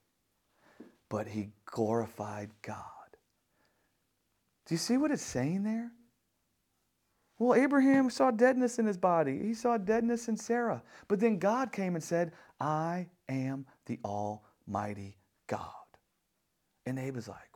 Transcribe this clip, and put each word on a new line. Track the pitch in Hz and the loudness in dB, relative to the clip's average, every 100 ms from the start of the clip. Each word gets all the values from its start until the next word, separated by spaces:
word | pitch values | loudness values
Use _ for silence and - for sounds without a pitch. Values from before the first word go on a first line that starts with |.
| _ _ _ _ _ _ _ - - _ - | _ _ _ _ _ _ _ -20 -20 _ -8
but | 107 107 | -6 -4
he | 104 104 - - | -6 -8 -12 -8
glorified | - 110 117 110 - 104 104 104 - | -4 0 0 -4 -8 -10 -10 -12 -14
God." | - 101 - - - - _ _ _ _ _ _ _ _ _ _ _ _ _ _ - | -14 -14 -14 -18 -20 -20 _ _ _ _ _ _ _ _ _ _ _ _ _ _ -6
Do | |
you | 165 | -4
see | - 254 | 0 0
what | 302 | 2
it's | 262 | -2
saying | - 127 135 190 | -4 -2 -2 -2
there? | 208 226 233 - _ _ _ _ _ _ _ _ _ _ _ _ _ - | -2 -4 -6 -14 _ _ _ _ _ _ _ _ _ _ _ _ _ 0
Well, | 240 | 4
Abraham | 233 277 277 269 269 262 | 6 6 6 6 6 4
saw | - 262 | 4 2
deadness | 220 247 254 240 233 | 6 4 6 2 2
in | 220 | 0
his | 180 | 2
body. | 185 170 139 135 | 4 4 2 0
He | 208 | -2
saw | 226 240 233 | -2 0 0
deadness | 190 226 233 233 233 | 2 2 2 -2 -2
in | 220 | -4
Sarah. | - 240 233 120 - - - | -2 -2 0 -4 -8 -12 -2
But | 202 | 2
then | 226 196 | 4 4
God | 196 240 262 | 2 0 -2
came | - 190 170 | -2 -2 -2
and | |
said, | 160 170 170 - - - | 0 0 0 -6 -16 -6
"I | 143 156 165 175 180 _ - | -2 0 -2 -4 -8 _ -6
am | 135 131 135 135 _ - | -4 -4 -6 -10 _ -10
the | - | -8
Almighty | 101 104 104 110 - _ - 101 104 101 98 - _ _ - | -6 -4 -6 -8 -14 _ -8 -6 -4 -8 -12 -18 _ _ -8
God." | 107 - - - _ _ _ _ _ _ _ _ _ 127 | -6 -6 -16 -20 _ _ _ _ _ _ _ _ _ -8
And | 131 | -6
Abe | 135 127 | -6 -8
was | 110 | -10
like, | - - | -14 -20